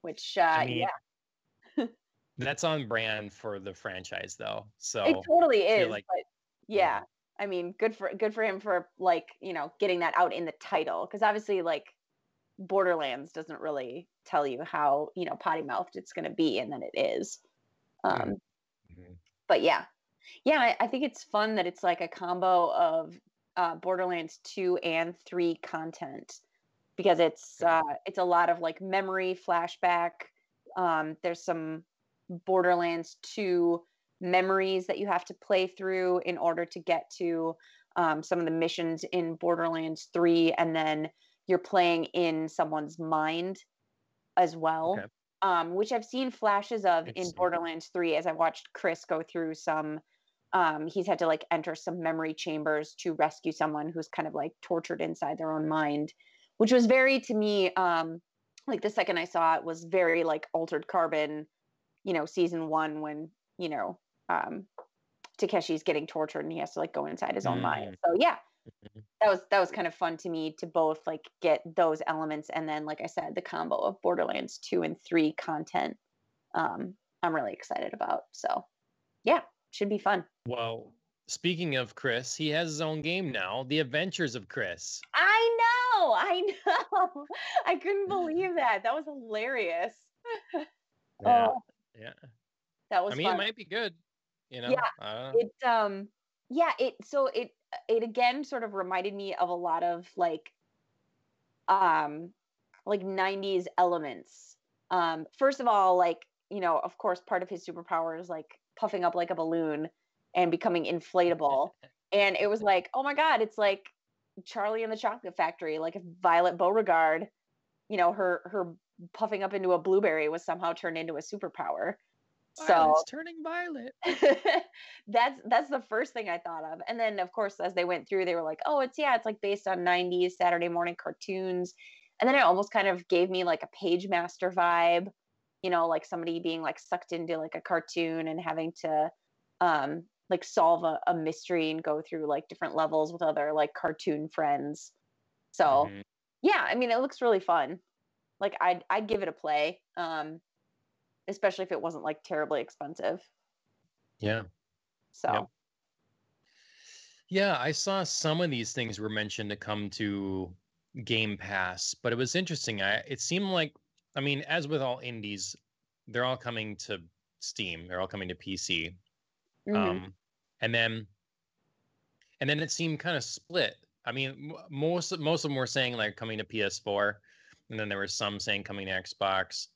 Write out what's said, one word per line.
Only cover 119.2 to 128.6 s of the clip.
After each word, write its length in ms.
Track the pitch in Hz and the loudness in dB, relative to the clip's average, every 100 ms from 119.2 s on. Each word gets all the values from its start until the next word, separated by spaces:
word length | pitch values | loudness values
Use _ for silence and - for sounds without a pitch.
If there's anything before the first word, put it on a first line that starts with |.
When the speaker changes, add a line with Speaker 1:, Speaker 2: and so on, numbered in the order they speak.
| 214 208 | -2 -2
Speaker 1:
up 120 | 190 | -2
into 180 | 196 185 | -2 2
a 60 | 175 | 2
blueberry 500 | 180 190 202 156 151 | 4 4 4 2 0
was 160 | 165 | -2
somehow 300 | - 170 175 | -4 -4 -2
turned 240 | 170 170 165 | -4 -6 -6
into 180 | 165 151 | -6 -8
a 40 | |
superpower. 720 | - 202 190 - 90 76 147 208 _ _ _ _ _ | -8 -10 -10 -8 -6 -2 -2 -4 _ _ _ _ _
So 120 | - 311 | -6 6
Speaker 2:
Violet's 380 | 170 156 156 160 | 8 8 6 2
turning 260 | 277 330 330 | -10 -12 -10
violet. 520 | 320 339 349 285 240 - | -6 -6 -6 -8 -12 -6
Speaker 1:
<laughs> 640 | 339 - 311 - - - - - - - - | -4 4 6 6 4 0 -2 -18 -20 -20 -2
that's, 320 | 226 247 269 220 | 2 2 0 0
that's 240 | 240 285 | 0 2
the 100 | 277 - | -6 -2
first 240 | 220 269 | -2 -2
thing 160 | 240 208 | -4 -4
I 80 | 170 | -6
thought 280 | 170 165 156 | -6 -8 -8
of. 120 | 165 - | -10 -6
And 140 | 233 | -2
then, 180 | 220 202 | -2 0
of 140 | 180 | -4
course, 260 | - 202 - | -2 -4 -2
as 120 | 180 | -4
they 140 | 180 175 | 0 0
went 200 | 175 - | -2 0
through, 200 | 196 180 | 0 2
they 80 | |
were 80 | 170 | 0
like, 180 | 160 160 | -2 -4